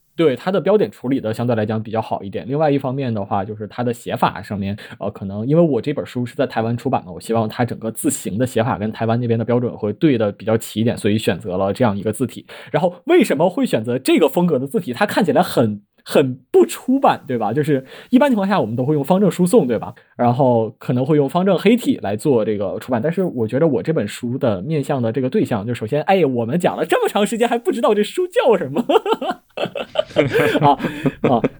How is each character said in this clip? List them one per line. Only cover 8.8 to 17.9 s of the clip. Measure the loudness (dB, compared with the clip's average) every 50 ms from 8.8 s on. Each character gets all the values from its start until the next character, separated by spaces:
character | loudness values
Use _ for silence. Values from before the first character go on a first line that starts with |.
| -4 -4 -4
台 | -2 0
湾 | 0 0 0
那 | 0
边 | 0 0
的 | 0 0
标 | 0 0 0
准 | 0 -2 -4
会 | -4 -4 -4
对 | -2 2 2 2 2
的 | 2 0 0
比 | -2 -4 -2
较 | 0 0
齐 | 0 0 -4 -2 0
一 | 0
点， | 0 0
所 | 0 0 0
以 | 0
选 | 2 2 0 -2
择 | -2 -4 -4 -2
了 | -2 0 0 0
这 | 2 2
样 | 0 0
一 | 0
个 | -2 -4 -2
字 | -2 -4
体。 | -4 -6 -10 -18 -18 -18 -20 -8 -6
然 | -2 0
后 | 0 -2 -2 -4 0
为 | 4 4 4 4
什 | 4 2
么 | 2 2 0
会 | 2 0 0
选 | 0 0 -2 0
择 | -2 -4 -2
这 | 0 2 4
个 | 4 4 4
风 | 4 2 2
格 | 2 2
的 | 0 0
字 | -2 -4 -4
体？ | -4 -4 -2
它 | -2 -2
看 | 0 0 0 2
起 | 2 4
来 | 2 2
很， | 2 2 2 2 2 0 -4 -10 _ _ _ _
很 | 2 4 4 4 4 0 -6 _ _
不 | 4 4 4
出 | 4 0 -4 -2 0 2
版， | 4 4 2 2 0 -2
对 | -4 -2
吧？ | -2 -2 0
就 | 0 0
是 | 2 2 0 0 0 -6